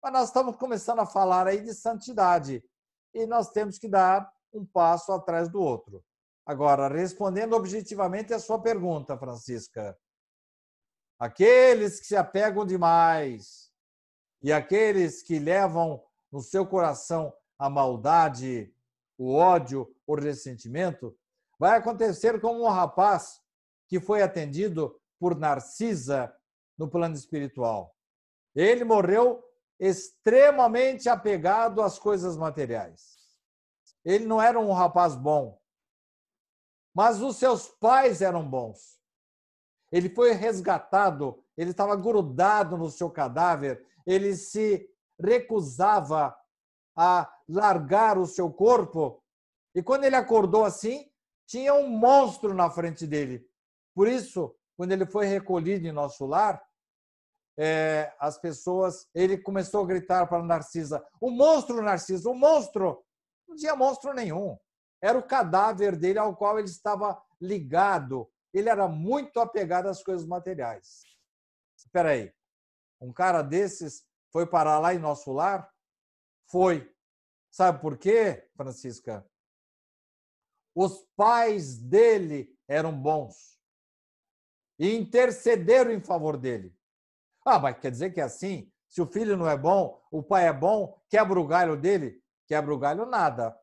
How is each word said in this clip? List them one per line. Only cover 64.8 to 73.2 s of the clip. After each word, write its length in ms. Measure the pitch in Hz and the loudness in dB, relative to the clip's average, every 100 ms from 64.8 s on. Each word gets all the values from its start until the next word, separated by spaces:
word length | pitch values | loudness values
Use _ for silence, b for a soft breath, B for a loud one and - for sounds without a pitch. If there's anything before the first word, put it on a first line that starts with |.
| _ _ | _ _
Era 160 | 190 247 | 0 0
o 60 | |
cadáver 760 | 254 269 196 180 208 196 202 170 | 0 -2 2 2 2 2 -2 0
dele 220 | 180 202 | 0 0
ao 160 | 214 180 | -2 -2
qual 240 | 202 214 | -2 -2
ele 80 | 196 | -4
estava 540 | 165 208 202 208 - _ _ | -8 -6 -4 -4 -6 _ _
ligado. 880 | 180 202 139 160 196 180 131 131 113 _ _ | -8 -8 -2 2 2 0 -4 -10 -10 _ _
Ele 160 | 185 214 | -4 0
era 180 | 208 190 | 0 0
muito 520 | 156 175 277 285 - | -2 -4 -4 -4 -4
apegado 480 | 233 226 185 180 190 | -2 -2 -4 -4 -4
às 160 | 190 | -8
coisas 220 | - 185 165 | -6 -8 -6
materiais. 800 | 180 175 180 120 104 _ - _ _ _ _ _ _ _ _ | -10 -8 -8 -10 -10 _ -20 _ _ _ _ _ _ _ _
Espera 320 | _ 185 165 | _ -2 0
aí, 240 | 135 101 _ _ _ _ _ _ _ | 0 -4 _ _ _ _ _ _ _
um 100 | 127 | -20
cara 300 | 120 | -2